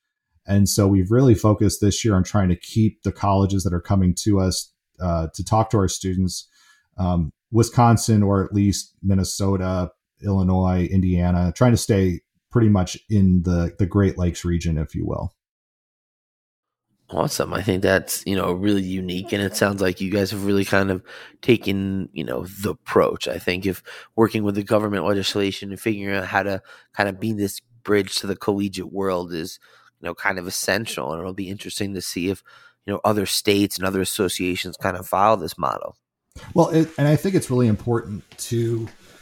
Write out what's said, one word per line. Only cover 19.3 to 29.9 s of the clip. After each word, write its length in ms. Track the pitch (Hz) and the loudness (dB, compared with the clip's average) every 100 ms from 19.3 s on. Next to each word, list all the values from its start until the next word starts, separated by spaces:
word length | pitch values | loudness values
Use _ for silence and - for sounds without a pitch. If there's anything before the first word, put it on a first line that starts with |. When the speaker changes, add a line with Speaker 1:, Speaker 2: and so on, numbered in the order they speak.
Speaker 2:
And 120 | 101 | -2
it 120 | 101 - | -2 0
sounds 260 | 101 98 | 0 2
like 200 | 95 90 | -2 -2
you 80 | 95 | -2
guys 220 | 101 95 | -2 -2
have 140 | 104 98 | -2 0
really 200 | 101 95 | 0 2
kind 240 | 98 98 | 2 2
of 140 | 92 - - - _ | -2 -6 -20 -20 _
taken, 680 | - 113 - 98 98 95 90 | 0 2 0 -2 -2 -4 -6
you 100 | - | -8
know, 220 | 65 64 87 | -6 -6 -8
the 260 | 98 101 | -6 -6
approach. 560 | 82 - - 80 - - | -6 0 2 4 2 -6
I 100 | 82 | -6
think 280 | - 90 98 | -4 -4 -2
if 180 | 87 - - - - | -6 -8 -20 -6 2
working 280 | 110 110 | 2 2
with 120 | 104 101 | -2 -2
the 80 | |
government 420 | 101 107 107 101 82 | 0 0 0 -2 -2
legislation 640 | 101 95 104 98 95 101 | -2 -2 -2 -2 -4 -10
and 100 | 98 | -6
figuring 360 | 117 101 98 98 | -4 -4 -4 -6
out 100 | 92 | -2
how 160 | 101 | -2
to 220 | 98 95 - - _ | -2 -4 -8 -20 _
kind 140 | - 101 | -4 -2
of 120 | 95 | -2
be 120 | 110 | -4
this 300 | 107 101 - - _ | -2 -2 -4 -18 _
bridge 320 | - 104 98 - | 0 0 0 -4
to 120 | 98 | -6
the 80 | 95 | -8
collegiate 560 | - 101 101 92 90 | -6 -4 -4 -6 -10
world 420 | 95 98 90 87 | -6 -4 -4 -4
is, 260 | 85 90 - _ _ _ | -8 -10 -12 _ _ _